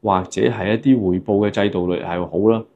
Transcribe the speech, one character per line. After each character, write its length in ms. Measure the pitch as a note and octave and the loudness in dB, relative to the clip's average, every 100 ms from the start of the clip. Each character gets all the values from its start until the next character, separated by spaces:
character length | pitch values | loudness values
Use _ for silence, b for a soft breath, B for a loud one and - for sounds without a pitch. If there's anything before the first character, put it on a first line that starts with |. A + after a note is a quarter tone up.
或 180 | G#2+ F#2+ | 0 0
者 180 | F#2 - | -2 -2
係 320 | A#2 A2+ F#2+ | -2 -2 -2
一 40 | A2+ | -2
啲 200 | C#3 B2+ | 4 4
匯 220 | F#2+ F2+ | 4 -2
報 260 | - G2+ G#2 | 0 0 2
嘅 40 | |
制 180 | G#2 G2+ | 0 0
度 180 | F#2 F2+ | 0 -2
嚟 120 | F2 F2+ F2 | -4 -4 -6
又 100 | E2+ | -4
好 120 | E2+ G#2 | 0 2
啦 140 | A2+ A2+ | 2 -2